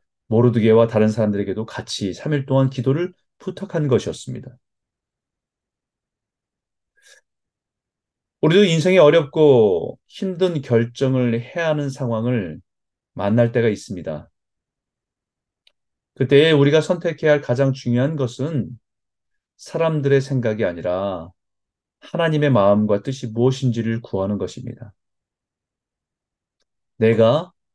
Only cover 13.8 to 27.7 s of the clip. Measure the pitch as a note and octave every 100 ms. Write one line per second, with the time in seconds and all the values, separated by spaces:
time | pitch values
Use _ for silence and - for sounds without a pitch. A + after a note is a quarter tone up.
13.8 | - F2+ D#2+ D2+ - _ _ _ _ _
14.8 | _ _ _ _ _ _ _ _ _ _
15.8 | _ _ _ - C3 C#3 D#3+ D3+ C#3 D#3
16.8 | D3+ F3 E3+ D#3+ D#3 D3 C#3+ B2 C3+ C3
17.8 | A#2+ A#2+ C#3 D#3+ B2+ - C#3+ D#3 E2+ B2
18.8 | _ _ _ _ _ _ _ _ - D#3+
19.8 | D#3+ D#3 C3+ C#3 C3+ C3+ A#2 G#2+ G2+ E2+
20.8 | F2 F2+ G2+ F2+ F2 _ _ _ _ _
21.8 | _ _ - E3 E3 D3+ D3 A#2+ G2+ G#2
22.8 | G#2+ G#2 - C3+ A#2+ A2 B2 C3 B2+ A2+
23.8 | A2+ A2+ A2+ G2 G2 G2+ F#2 - A#2 -
24.8 | G#2 _ _ _ _ _ _ _ _ _
25.8 | _ _ _ _ _ _ _ _ _ _
26.8 | _ - A2+ A2+ A2+ C#3+ F3+ _ _